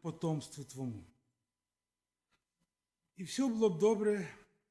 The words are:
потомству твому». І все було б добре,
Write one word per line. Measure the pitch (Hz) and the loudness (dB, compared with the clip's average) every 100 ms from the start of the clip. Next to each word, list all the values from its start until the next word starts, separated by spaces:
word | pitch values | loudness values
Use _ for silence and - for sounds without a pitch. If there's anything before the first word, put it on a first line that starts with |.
потомству | 165 160 165 151 - - | -10 -4 -2 -2 -4 -12
твому». | 135 131 127 104 85 _ _ _ _ _ _ _ _ _ _ _ _ _ _ _ _ _ _ _ _ - | -12 -8 -8 -8 -14 _ _ _ _ _ _ _ _ _ _ _ _ _ _ _ _ _ _ _ _ -14
І | |
все | 175 - 269 | -6 0 0
було | 220 220 | 4 2
б | 160 | 4
добре, | 214 208 214 208 160 - - _ _ | 4 4 2 2 -2 -12 -20 _ _